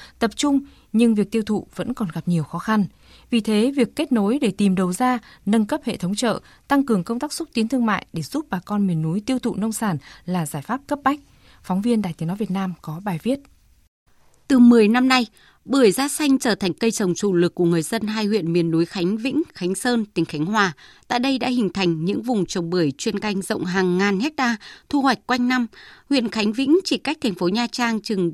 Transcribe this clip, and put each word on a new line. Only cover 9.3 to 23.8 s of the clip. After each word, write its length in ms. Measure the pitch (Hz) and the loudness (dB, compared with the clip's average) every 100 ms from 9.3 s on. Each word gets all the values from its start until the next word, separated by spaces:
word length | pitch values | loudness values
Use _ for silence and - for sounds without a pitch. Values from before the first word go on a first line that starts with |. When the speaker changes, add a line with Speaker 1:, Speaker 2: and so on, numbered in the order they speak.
| 254 | -4
Speaker 1:
thụ 160 | 240 | -4
nông 180 | - 220 | -4 -4
sản 260 | 214 220 151 - - | -2 -2 -4 -6 -16
là 220 | - 180 151 | -6 -4 -4
giải 160 | 147 | -8
pháp 180 | 139 262 - | -8 -8 -6
cấp 120 | 285 | -2
bách. 140 | 269 294 - _ - - | 0 -2 -6 _ -20 -14
Phóng 200 | - 185 | -4 -2
viên 200 | 233 226 | 0 0
Đài 100 | 190 160 | 0 -4
Tiếng 100 | 160 | -6
nói 80 | 196 | -4
Việt 140 | 208 | -4
Nam 220 | 185 190 170 | -4 -4 -6
có 180 | - 156 | -10 -10
bài 140 | 202 160 | -6 -4
viết. 180 | 220 277 - _ _ _ _ _ _ _ _ _ - | -4 -4 -6 _ _ _ _ _ _ _ _ _ 2
Speaker 2:
Từ 100 | 262 | 8
mười 300 | 240 233 208 | 10 10 8
năm 200 | 240 262 | 4 4
nay, 180 | 254 226 _ - _ | 2 0 _ -20 _
bưởi 280 | - 269 226 | -2 4 4
da 160 | 185 277 | 4 -2
xanh 300 | - 302 262 | 0 2 2
trở 160 | 254 | 2
thành 180 | 196 190 | 0 -2
cây 180 | 156 226 | -2 -2
trồng 240 | - 190 | 0 0
chủ 180 | 170 202 | 0 0
lực 220 | 175 175 | 2 2
của 100 | - | 2
người 180 | 175 170 | 2 2
dân 200 | 156 226 | 0 -4
hai 220 | 214 220 | -4 -4
huyện 280 | 208 214 170 | 0 -2 0
miền 180 | 170 165 | 0 0
núi 140 | 160 | 0
Khánh 320 | 165 202 175 214 | 0 -2 -2 -2
Vĩnh, 260 | 247 269 339 | -2 -2 -4
Khánh 200 | - 180 | -4 -4
Sơn, 300 | 190 254 233 | -2 0 -2
tỉnh 200 | 208 - | -2 -4
Khánh 220 | 165 151 160 | -4 -2 -2
Hòa. 260 | 214 190 147 - - - | 0 0 -2 -16 -16 -4
Tại 100 | 240 | -2
đây 200 | 269 262 | 0 -2
đã 100 | 247 | -2
hình 240 | 247 196 | -2 -2
thành 320 | 196 185 160 | 0 0 0
những 180 | 170 208 | -2 -2
vùng 240 | 226 226 170 | -2 -2 -2
trồng 240 | 190 170 | -4 -2
bưởi 220 | 180 170 - | 0 0 -2
chuyên 200 | 220 202 | -4 -4
canh 240 | 214 196 | -4 -4
rộng 220 | 175 220 | -4 -4
hàng 340 | 180 185 | -2 0